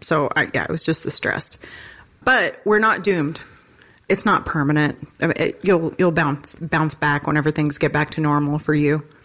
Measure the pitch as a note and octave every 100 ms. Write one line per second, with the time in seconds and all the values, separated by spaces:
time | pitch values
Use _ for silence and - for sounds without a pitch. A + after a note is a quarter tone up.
0 | - D#3 C#3+ D3+ - B2+ - E3 - D#3+
1 | - - D#3 - - - - - - -
2 | - _ B3+ B3+ E3+ - G3+ G#3+ A3 G3
3 | G3 F3+ D3 E3 - - _ - - -
4 | - G3+ G#3+ F#3 - D#3+ C#3 D3+ D3 -
5 | D3+ - E3 - - - F#3 F3 E3 -
6 | F3+ D#3+ D3 D3 - - E3 D#3+ D#3 -
7 | D3 C#3+ D3 D3 D3+ D3+ D3+ C#3+ D3 D3
8 | D3+ - D3+ D3 D3 D3+ - D3+ D3 D3+
9 | D3+ -